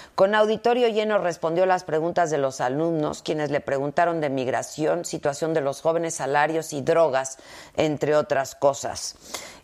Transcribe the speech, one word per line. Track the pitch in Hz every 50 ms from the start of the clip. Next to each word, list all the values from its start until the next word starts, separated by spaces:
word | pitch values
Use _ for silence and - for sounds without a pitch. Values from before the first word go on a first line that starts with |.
| - - _
Con | - 190 190 214
auditorio | 214 214 214 220 208 - 240 240 254 247 233
lleno | 208 214 214 214 208 202
respondió | 175 175 165 - - 160 165 175 185
las | 185 185 180 180
preguntas | - 151 156 156 170 165 180 175 156
de | 156 143
los | 139 135 131 -
alumnos, | 139 127 131 147 165 170 165 156 151 151 147 - -
quienes | - 165 151 151 139
le | 143 143
preguntaron | - - 135 135 139 147 143 - 170 170 170 165
de | 151 143
migración, | 135 135 127 123 120 117 127 - - - 156 151 160 175 170
situación | - - 151 - 147 139 - 165 156 160
de | 160 139
los | 139 135 -
jóvenes, | - 160 165 170 170 165 160
salarios | - 143 135 143 147 151 156 160 165 156 - 151
y | 143 123
drogas, | 151 160 165 165 151 127 131 131 - - - - - - - - - -
entre | - 156 156 147 - - 143 151
otras | 151 147 - 147 135 135 - -
cosas. | - 139 143 135 - - 113 - - - - - - - - - - - - - -